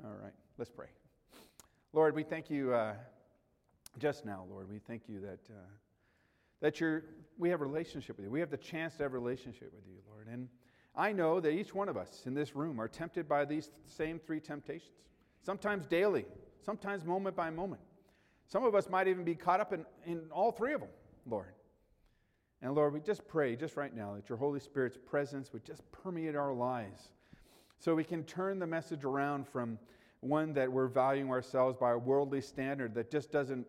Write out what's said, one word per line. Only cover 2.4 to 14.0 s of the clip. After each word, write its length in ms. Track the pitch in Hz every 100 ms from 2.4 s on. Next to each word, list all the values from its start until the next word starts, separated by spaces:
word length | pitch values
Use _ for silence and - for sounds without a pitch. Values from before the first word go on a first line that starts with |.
| 151
you, 240 | 147 131
uh, 220 | 120 107 104 123 - _ _ _ _ _ _ - -
just 260 | 147 135 110
now, 180 | 95 92
Lord. 200 | 95 95
We 100 | 104
thank 280 | - 117 117
you 140 | 104
that, 180 | 98 92 -
uh, 120 | 104 92 104 _ _ _ _ _ _ _ _
that 220 | 151 156
you're, 240 | 165 160 156 - - -
we 120 | 175
have 120 | 175
a 40 | 139
relationship 520 | 151 165 160 117 107
with 80 | 98
you. 60 |
We 100 | 135
have 80 | 170
the 80 | 139
chance 400 | - 156 165 -
to 60 |
have 100 | 143
a 40 | 127
relationship 540 | 120 127 127 - 113
with 120 | 87 95
you, 120 | 92 98
Lord. 180 | 107 107
And 220 | 120 127 - _ _ _ -
I 180 | 196
know 260 | 202 160 180
that 120 | 156
each 220 | 170 208
one 140 | 190 202
of 80 | 113
us 280 | 87 - 127
in 80 |
this 220 | 135 147 139
room 240 | 160 120
are 80 | 113
tempted 400 | - 165 180 151
by 180 | 147 143
these 260 | 151 151 - -
same 340 | -